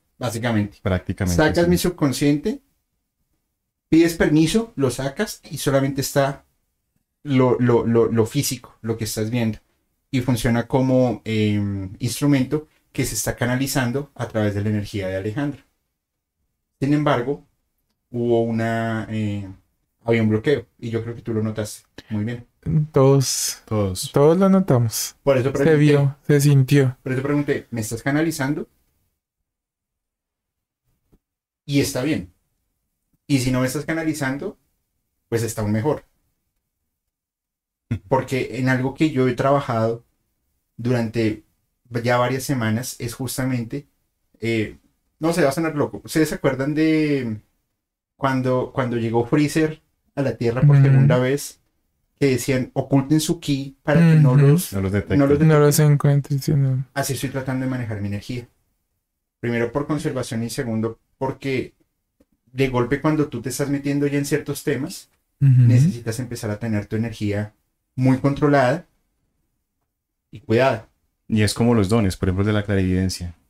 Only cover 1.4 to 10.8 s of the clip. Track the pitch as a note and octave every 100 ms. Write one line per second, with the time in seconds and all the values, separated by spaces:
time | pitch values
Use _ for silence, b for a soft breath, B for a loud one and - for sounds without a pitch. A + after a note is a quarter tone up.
1.4 | D#3 E3+ E3+ F3 F3 - C#3+ A#2+ C#3+ D3
2.4 | G#3+ C#4 _ _ _ _ _ _ _ _
3.4 | _ _ _ _ _ D#3+ E3+ E3+ F3+ D3+
4.4 | D#3+ A3 A3+ - C3 A#2+ C3+ - G#3+ -
5.4 | - C#3+ D3 C3+ C#3 C#3+ C3+ C#3+ C3+ C#3+
6.4 | _ _ _ _ _ _ _ _ D3 C3
7.4 | B2+ B2 B2 A#2 A#2 A#2 A2+ A2+ G#2+ C#3+
8.4 | - B2+ - _ A2+ A2 G#2+ - G#2+ B2
9.4 | A2+ G#2+ _ _ _ _ _ C3 - A#2+
10.4 | B2+ A#2 A#2 C3+